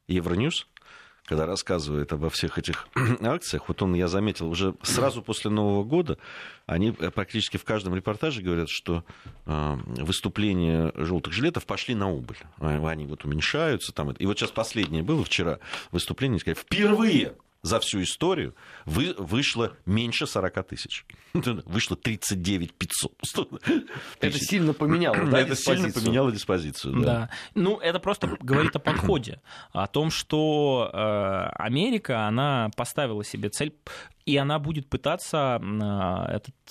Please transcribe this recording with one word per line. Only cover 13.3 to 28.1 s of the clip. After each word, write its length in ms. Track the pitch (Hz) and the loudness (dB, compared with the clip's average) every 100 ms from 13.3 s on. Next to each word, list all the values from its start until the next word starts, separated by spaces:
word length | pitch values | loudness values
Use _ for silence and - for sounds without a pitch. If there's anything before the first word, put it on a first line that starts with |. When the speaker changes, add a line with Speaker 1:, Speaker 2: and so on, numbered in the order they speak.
| 78 - 147 160 113 - | -2 0 0 0 0 -2
Speaker 1:
Там, 180 | - 71 | -4 -4
и 120 | 62 95 | 0 0
вот 120 | 104 | 0
сейчас 120 | 110 | -2
последнее 520 | - 113 113 85 80 | -2 -2 0 0 0
было 200 | 92 156 | 0 0
вчера 360 | 87 - 85 71 - - - | 2 0 0 -2 -6 -12 -4
выступление, 480 | 87 - - 135 92 | -4 -2 -2 0 0
сказали, 180 | - 80 | 0 -4
впервые 760 | - 190 208 214 226 139 87 - _ _ | -2 2 4 6 6 4 2 -6 _ _
за 160 | - 110 | 0 0
всю 220 | - 101 | 0 0
историю 520 | 87 - 165 180 69 - - - - | -2 0 0 0 -2 -8 -20 -14 -2
вы-, 280 | 78 180 98 | 0 0 -2
вышло 580 | 82 113 143 117 110 - | -2 0 0 0 -2 -2
меньше 420 | - 107 117 - 156 | 0 2 2 0 0
сорока 360 | 104 92 - | 0 0 -2
тысяч. 420 | - - - - - - | -6 -8 -8 -10 -12 -20
<laughs> 160 | - | -4
Вышло 600 | 175 117 110 - 98 - | -2 0 -2 -2 -2 0
тридцать 460 | 90 117 110 - 95 | -2 -2 -2 -2 -2
девять 320 | 90 95 85 | 0 0 -2
пятьсот. 400 | - - - - - | -6 -4 -4 -4 -6
<laughs> 400 | - - - 160 - 320 - 139 - - | -6 -4 -4 -4 0 0 0 -12 -12 -4
Speaker 2:
Это 140 | 147 | -2
Speaker 1:
Тысяч. 160 | 143 - | 0 0
Speaker 2:
сильно 240 | 196 156 | 2 4
поменяло, 440 | 139 151 165 160 104 | 4 2 4 4 2
Speaker 1:
<clears throat> 140 | 147 | 4
Speaker 2:
да, 100 | 127 | 4
Speaker 1:
Это 140 | 131 | 4
сильно 220 | 131 139 135 143 | 2 2 2 2
Speaker 2:
диспозицию? 140 | 117 | 0
Speaker 1:
поменяло 280 | 113 123 135 | 2 4 4
диспозицию, 600 | 107 - 92 76 - 69 | 2 0 0 0 -6 -2
да. 80 | 92 | 2
Speaker 3:
Да. 260 | - 117 117 - - | 2 2 -2 -8 -6
Ну, 220 | - 180 214 | 0 2 2
это 200 | 165 175 | 0 0
просто 340 | 185 | 0